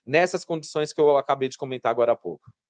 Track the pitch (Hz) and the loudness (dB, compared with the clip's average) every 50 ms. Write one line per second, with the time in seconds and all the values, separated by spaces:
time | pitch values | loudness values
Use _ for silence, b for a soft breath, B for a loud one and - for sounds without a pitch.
0 | b 120 139 165 180 180 - 175 - - 170 160 147 - - 151 151 151 - - | b 0 2 2 2 2 -2 -6 -6 -6 -8 -8 -8 -8 -6 -4 -4 -4 0 2
1 | 151 147 143 139 - - 143 135 131 131 - - 143 131 131 120 - 117 117 120 | 4 4 4 4 2 0 -2 -2 -2 -6 -6 -8 -10 -8 -8 -4 -2 -2 0 2
2 | 117 117 113 - - 87 80 - _ - _ _ _ | 2 2 2 -2 -2 -12 -12 -12 _ -20 _ _ _